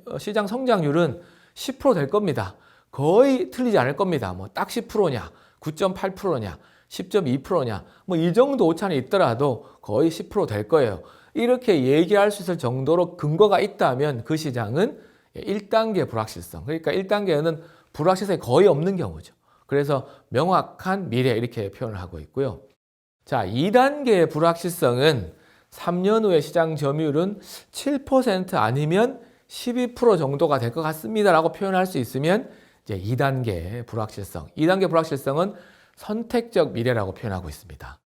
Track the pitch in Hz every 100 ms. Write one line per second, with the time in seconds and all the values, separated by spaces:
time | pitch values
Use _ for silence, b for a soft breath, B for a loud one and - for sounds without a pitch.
0 | - - - 214 202 247 262 208 147 156
1 | 160 - B B B - - 262 277 180
2 | 139 208 196 123 92 - b b b -
3 | 147 202 277 262 180 - 247 190 123 151
4 | 190 151 98 90 95 - 196 233 233 220
5 | 180 120 82 b b b 156 151 196 190
6 | 190 190 196 135 101 76 b b b -
7 | - 208 151 135 - 180 120 101 B B
8 | - 170 170 190 277 269 165 160 196 143
9 | 123 196 151 117 143 110 B B - 107
10 | 160 160 190 208 160 104 104 160 117 92
11 | B B B - 233 247 240 165 127 147
12 | 180 202 208 202 175 170 120 127 135 175
13 | 175 - 147 165 214 196 202 - 170 127
14 | 147 123 113 156 156 120 107 139 240 -
15 | B B B - - 208 202 220 220 185
16 | 123 113 107 87 85 82 101 160 156 190
17 | 190 208 196 147 165 156 B B B -
18 | 165 185 202 170 - 156 196 143 175 190
19 | 98 78 - _ b b _ 139 143 139
20 | B B _ 123 175 175 - - 185 196
21 | 160 120 127 113 117 117 98 - 120 101
22 | 87 82 76 131 135 - - _ _ _
23 | _ _ - 131 95 117 185 247 269 294
24 | 254 190 156 147 170 165 180 165 135 123
25 | 151 131 85 b b b b - - 180
26 | 190 220 214 165 147 170 160 151 143 147
27 | 160 143 185 202 B B B - 277 285
28 | 277 262 247 185 185 175 107 135 151 185
29 | 247 269 B B B - 247 240 240 247
30 | 240 180 135 139 160 139 117 156 156 156
31 | 220 220 202 160 165 170 196 190 185 180
32 | 120 131 156 208 - B B B - 98
33 | 98 123 139 131 117 87 87 120 117 120
34 | 107 - 95 87 73 - 160 190 180 165
35 | 160 139 139 143 196 B B B B _
36 | - 214 226 240 233 185 143 117 120 117
37 | 95 - 113 92 85 76 87 71 - -